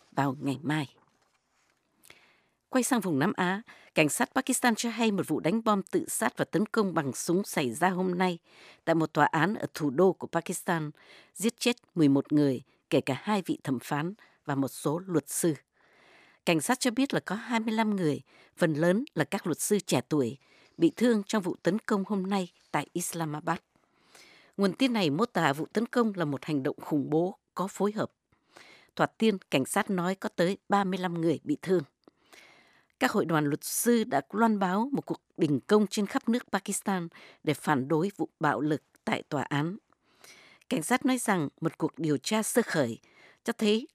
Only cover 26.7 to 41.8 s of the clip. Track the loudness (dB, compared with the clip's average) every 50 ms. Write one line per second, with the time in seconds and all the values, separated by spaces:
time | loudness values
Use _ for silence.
26.7 | -4 -6 -6 -2 -2 -2 0 2 2 2 2 0 -4 -8 _ _ _ -6 -6 -6
27.7 | -2 -2 -2 -2 0 -2 -4 -4 _ _ _ _ _ _ _ _ _ -20 -20 -20
28.7 | -20 -20 _ _ _ 0 0 0 2 2 2 2 2 0 -2 _ 0 0 0 0
29.7 | 0 -2 0 0 -2 -2 0 -2 -2 -4 -6 -6 0 0 2 2 0 -2 _ 0
30.7 | 0 2 2 0 -2 -2 -4 -4 -2 0 0 0 0 0 -2 -4 -6 -4 0 0
31.7 | 0 0 0 -4 _ _ _ -20 _ _ _ _ -20 -20 -20 -20 _ _ _ _
32.7 | _ _ _ _ _ _ -2 0 2 0 2 2 2 2 2 0 -2 -4 -4 -6
33.7 | -6 0 2 2 2 2 2 2 0 -2 -2 -2 0 2 2 2 4 2 0 0
34.7 | 0 0 0 -2 -2 -4 -4 -6 -8 -10 _ _ _ -2 0 0 0 0 2 2
35.7 | 4 4 4 2 0 -4 -4 -2 -4 -4 -2 -2 -2 -2 -2 -4 -6 -6 -4 -4
36.7 | -6 -4 -2 -2 -2 -2 -4 -8 -12 -18 -20 -20 -20 _ -4 -2 -2 -2 0 0
37.7 | 0 0 0 0 0 0 0 -2 -4 -6 -8 -8 _ _ 0 0 0 0 0 -2
38.7 | -2 -4 -4 _ _ _ _ -4 -4 -4 -4 -4 -4 -4 -2 -2 -2 -2 -2 -2
39.7 | -6 -8 -14 _ _ _ _ _ _ _ -20 -20 -20 -20 -20 -20 -20 _ _ _
40.7 | -4 -4 0 0 0 0 2 0 0 0 0 0 0 0 0 -2 -4 _ -4 -4
41.7 | -2 -2